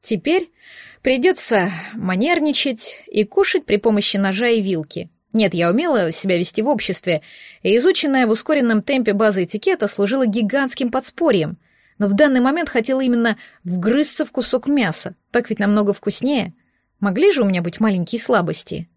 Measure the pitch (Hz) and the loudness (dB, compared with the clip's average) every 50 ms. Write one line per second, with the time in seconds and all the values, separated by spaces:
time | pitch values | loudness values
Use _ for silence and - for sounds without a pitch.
0 | - - - 175 - 285 339 381 349 - _ _ _ - - - - - - _ | -4 -4 -4 -2 0 0 0 0 -2 -4 _ _ _ -20 -20 -20 -20 -20 -20 _
1 | - 262 262 262 254 370 359 - - - 233 202 180 202 180 165 - - 208 226 | -2 0 0 2 2 2 2 2 0 2 2 2 2 0 -4 -8 -14 -14 -12 -6
2 | - 185 180 185 233 320 349 339 294 302 285 - - 285 240 - - - - - | -4 -2 0 0 2 2 2 2 2 0 0 0 -2 -2 -4 -4 -8 -12 -12 -14
3 | - - - - 208 208 - 392 392 - - 359 - - 208 208 - 233 214 202 | -16 -4 -2 -2 -2 2 2 2 2 2 0 -4 0 0 -2 0 2 2 0 2
4 | - - - 196 196 190 190 196 240 240 233 226 196 196 185 160 151 _ - - | 0 0 -2 0 0 0 -2 0 0 0 2 0 0 -2 -2 -4 -4 _ -10 -12
5 | - - _ _ _ _ - 220 214 185 - 170 170 170 180 247 339 339 285 220 | -12 -12 _ _ _ _ 0 0 2 2 2 0 0 2 2 2 2 2 0 0
6 | 180 160 170 - - 190 180 170 180 - - - 214 269 294 208 - - 185 - | 0 -2 -4 -4 -2 0 0 0 0 -2 -2 -2 0 0 0 -2 -2 -4 -6 -4
7 | - 180 165 151 - - - - - - - _ - 185 208 240 247 370 - - | -2 -2 -2 -2 -4 -10 -20 -20 -20 -20 -20 _ 0 2 2 4 4 2 2 2
8 | - 285 269 262 254 220 220 226 - - 311 294 254 233 220 214 - - 277 262 | 0 0 2 2 2 2 0 0 0 0 0 2 2 2 2 0 0 0 -2 0
9 | 233 214 202 202 226 214 196 190 180 170 - 208 - 381 370 - 220 202 - - | 2 0 2 2 2 2 2 0 -2 -2 -4 -2 0 0 0 0 -2 -4 0 -2
10 | 202 196 247 269 254 226 196 233 226 196 262 277 277 254 - - 269 240 226 254 | 0 0 2 0 0 0 2 0 -2 0 0 -2 -2 -2 -2 -4 -4 -2 -2 -4
11 | 262 - _ - 339 311 226 180 156 156 175 _ _ _ _ _ _ _ _ _ | -4 -4 _ 0 0 2 2 2 0 -2 -6 _ _ _ _ _ _ _ _ _
12 | 202 202 202 202 302 285 262 254 240 262 285 302 311 - - 240 220 - 262 262 | 0 0 4 4 4 4 4 2 2 2 2 0 -4 -2 -2 -2 0 0 -2 0
13 | 269 254 240 233 233 233 214 - - - _ _ _ 175 175 180 170 214 240 285 | 0 0 2 2 0 0 -2 -4 -10 -20 _ _ _ -6 -6 -2 0 2 2 2
14 | 302 - - - 302 - - 180 160 - - 247 - 269 294 285 220 170 160 - | 2 0 0 -4 -4 -4 -4 -6 -4 -2 -2 -2 0 0 0 2 2 0 -2 -6
15 | - - 175 _ _ _ - 240 240 - 220 - 208 202 208 214 214 202 196 - | -8 -10 -14 _ _ _ -2 -2 0 0 -4 0 0 2 2 2 2 0 -2 -2
16 | - 208 - - - 262 294 247 185 175 - _ _ _ _ _ _ _ _ _ | -4 -6 -4 -2 -2 0 0 -2 -2 -6 -10 _ _ _ _ _ _ _ _ _
17 | 196 202 185 240 339 415 370 285 233 196 185 180 170 175 170 - 220 220 196 180 | -2 -2 0 4 4 4 4 4 0 0 0 0 -2 -4 -2 0 0 2 2 0
18 | 170 - - 226 - - 247 202 175 160 156 - - - 170 156 170 _ _ | -2 -4 -4 -4 0 2 2 2 2 0 -4 -6 -8 -10 -10 -10 -10 _ _